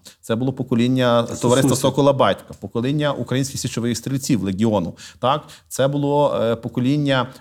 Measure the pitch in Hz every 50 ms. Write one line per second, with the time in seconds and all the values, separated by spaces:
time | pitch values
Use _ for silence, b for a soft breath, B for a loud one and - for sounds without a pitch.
0 | B B B B - - 113 113 131 135 131 - - - 127 117 120 127 131 127
1 | 127 120 117 117 117 - 113 - - 120 123 131 139 135 127 - - 135 - 147
2 | 139 143 139 131 123 101 92 - - - - - 107 98 - 117 117 135 147 151
3 | 147 143 - - 113 - 123 131 139 139 - - - 135 - 120 113 120 113 -
4 | - 139 135 135 135 - 135 95 92 98 95 92 113 113 107 98 85 87 - B
5 | B B B B - 127 156 151 - B B B B _ - - 131 139 143 143
6 | 143 143 143 147 147 131 - 104 110 113 117 117 - 117 - 127 123 131 143 151
7 | 147 139 135 131 120 B B B